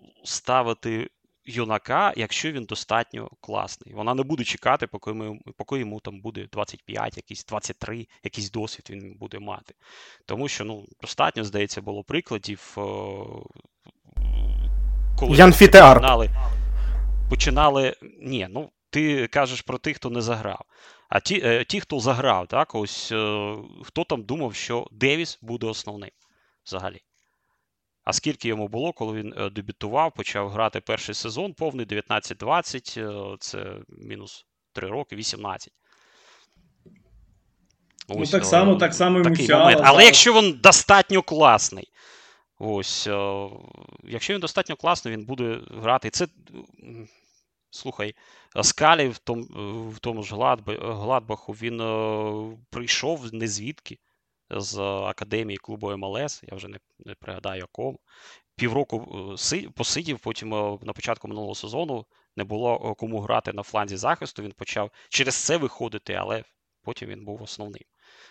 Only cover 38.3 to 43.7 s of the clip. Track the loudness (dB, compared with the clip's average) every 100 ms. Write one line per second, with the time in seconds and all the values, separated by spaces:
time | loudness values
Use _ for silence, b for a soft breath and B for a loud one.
38.3 | 0 4 6 6 6 2 2 2 4 4
39.3 | 2 6 8 8 8 10 12 12 10 8
40.3 | 6 4 6 8 8 8 6 6 2 0
41.3 | 6 8 8 4 -8 -16 _ -20 -20 -20
42.3 | _ _ -10 -6 -4 -4 -4 -4 -4 -4
43.3 | -6 -10 -14 -20